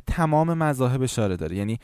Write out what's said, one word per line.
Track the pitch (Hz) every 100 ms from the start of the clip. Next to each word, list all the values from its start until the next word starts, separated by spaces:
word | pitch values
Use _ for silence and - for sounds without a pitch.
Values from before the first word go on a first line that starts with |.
| -
تمام | - 160 151 165
مذاهب | 165 151 131 123 131
اشاره | 131 - 104 90
داره. | 78 95
یعنی | 104 117